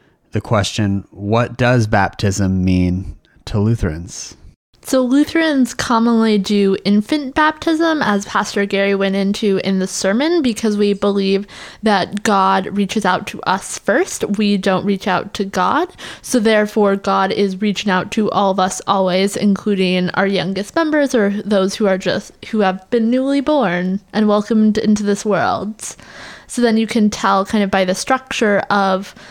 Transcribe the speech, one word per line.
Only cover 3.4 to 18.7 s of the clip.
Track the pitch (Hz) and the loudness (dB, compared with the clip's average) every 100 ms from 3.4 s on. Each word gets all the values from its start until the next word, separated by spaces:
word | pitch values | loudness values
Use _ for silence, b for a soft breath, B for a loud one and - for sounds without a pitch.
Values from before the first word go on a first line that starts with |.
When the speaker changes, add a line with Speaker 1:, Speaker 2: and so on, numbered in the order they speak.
| - | -6
Speaker 1:
to | 107 | -2
Lutherans?" | 107 117 98 78 92 - - - - - _ _ | 0 0 -2 -4 -10 -14 -16 -18 -20 -20 _ _
Speaker 2:
So | - 262 | -2 0
Lutherans | 247 277 294 330 320 277 247 | 2 2 2 0 2 2 0
commonly | - - 233 233 226 226 208 | -2 -2 2 2 4 4 2
do | 185 208 196 190 202 | 2 2 2 0 0
infant | 208 208 302 262 | 0 2 -2 -2
baptism, | 294 302 311 - 311 330 311 | 0 0 0 0 0 2 0
as | 214 202 | 0 0
Pastor | 202 202 208 208 | -2 -4 -2 -2
Gary | 202 196 196 | 0 0 0
went | 196 196 196 | 2 0 0
into | 196 202 214 190 | 0 0 0 0
in | - 190 | 0 0
the | 185 | -2
sermon, | - 185 214 311 349 | -2 0 0 2 2
because | 254 214 226 208 | 0 0 0 2
we | 208 | 0
believe | 202 202 202 196 196 208 B B B | 2 0 0 2 0 -2 B B B
that | 214 196 170 202 | 0 0 0 -4
God | - 196 190 196 190 | 0 2 2 0 -2
reaches | 202 196 220 | -2 -2 0
out | 202 185 208 | 0 -2 -4
to | - | -8
us | - 190 - - | -4 -4 -4 -8
first. | - 240 381 - - 208 | -2 0 0 -4 -4 0
We | 208 202 | 0 0
don't | 196 185 202 | 0 0 0
reach | 196 208 | -2 -2
out | 180 - | -4 -4
to | - | -6
God. | 196 196 185 262 349 - B B | -6 -2 0 0 -2 -6 B B
So | - 254 | -2 0
therefore, | 220 214 208 220 202 196 | 2 2 2 2 2 0
God | 202 196 190 | -2 0 0
is | - 202 185 | 0 -2 -2
reaching | 208 190 208 | -2 -2 -2
out | 185 190 | -2 -2
to | - 208 | -2 -2
all | 190 196 | 0 0
of | 190 | 0
us | 185 | -2